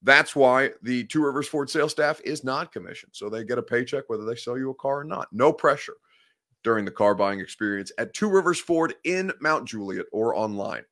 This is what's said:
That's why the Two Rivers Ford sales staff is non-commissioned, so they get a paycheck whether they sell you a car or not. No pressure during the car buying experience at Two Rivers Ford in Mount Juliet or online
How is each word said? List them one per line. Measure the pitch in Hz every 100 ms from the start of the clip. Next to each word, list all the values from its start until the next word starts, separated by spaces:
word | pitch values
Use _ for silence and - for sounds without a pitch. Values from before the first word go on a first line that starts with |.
That's | - 139 156 147
why | 135 127 135 -
the | 110 123 110
Two | 156
Rivers | 147 135 143
Ford | 156 139
sales | 160 151
staff | 151 147 151
is | - 147
non-commissioned, | 131 135 170 110 90 - -
so | - 104
they | 110
get | 110 120
a |
paycheck | 113 120 123 135 -
whether | 110
they | 107 117
sell | - 123
you | 131
a | 131
car | 139 139
or |
not. | 151 - -
No | 104 139
pressure | 156 147 143 - - _ _ _ _ _ _
during | 113 113 98
the |
car | - 104 98
buying | 98 98
experience | 90 - 107 101 98 -
at | 113
Two | - 214
Rivers | 196 175 175
Ford | - 165 160 -
in | 156 185 190 -
Mount | 151 156 123
Juliet | 110 98 95 85
or | 107 113 90
online | 107 101 101 65 -